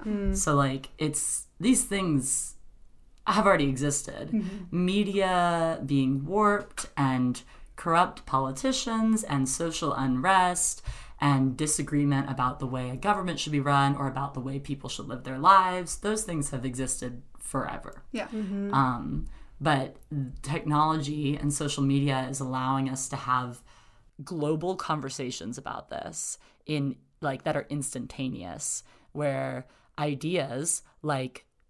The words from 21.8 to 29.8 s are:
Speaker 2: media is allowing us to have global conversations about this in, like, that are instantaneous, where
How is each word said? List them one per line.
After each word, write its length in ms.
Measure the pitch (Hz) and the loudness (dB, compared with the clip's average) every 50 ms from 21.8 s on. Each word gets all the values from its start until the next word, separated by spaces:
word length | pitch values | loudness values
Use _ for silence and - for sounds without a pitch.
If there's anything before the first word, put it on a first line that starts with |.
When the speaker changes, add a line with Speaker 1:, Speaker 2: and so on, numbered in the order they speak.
| 139 | 2
Speaker 2:
media 440 | 135 139 139 139 143 135 131 131 127 | 2 4 4 2 2 2 0 -2 -2
is 100 | 139 139 | -4 -6
allowing 480 | 139 127 127 127 127 131 135 135 135 135 | -4 -4 -2 -2 0 0 2 2 0 0
us 200 | 131 131 - - | -2 -4 -6 -6
to 60 | - | -6
have 460 | 131 - 131 127 127 123 123 117 - - - - - - - - - - - _ - 147 | -6 0 2 2 2 2 -2 -8 -12 -16 -20 -20 -20 -20 -20 -20 -20 -20 -20 _ -14 -10
global 500 | - 185 160 147 147 160 160 170 180 190 | -6 -4 -2 0 2 0 0 0 -2 -2
conversations 840 | 185 - - 165 151 131 135 - - 139 123 127 - - 101 123 - | -2 -2 -2 -2 -2 -2 -6 -6 -6 -6 -6 -6 -6 -8 -8 -8 -8
about 300 | - - - - - - | -8 -8 -8 -8 -8 -8
this 480 | - - - - 165 - - - - - - - _ _ _ | -8 -8 -8 -8 -8 -8 -8 -8 -8 -10 -14 -20 _ _ _
in, 300 | - 151 147 139 139 127 - _ _ _ - | -4 -2 0 0 -2 -4 -6 _ _ _ -4
like, 240 | - 147 135 131 - | -4 -4 -2 -2 -2
that 120 | 160 151 | -2 -2
are 100 | 147 - - | -2 -2 -4
instantaneous, 1120 | - 147 131 - - 127 120 127 - - 135 127 120 - 87 90 - - - - - - - - - - _ _ - | -4 -4 -4 -4 -6 -6 -8 -8 -6 -6 -4 -4 -4 -6 -8 -10 -10 -8 -6 -6 -6 -6 -10 -14 -20 -20 _ _ -6
where 540 | 147 147 143 135 135 135 135 131 127 131 - _ _ | -4 -2 -2 0 -2 -2 -4 -4 -6 -10 -12 _ _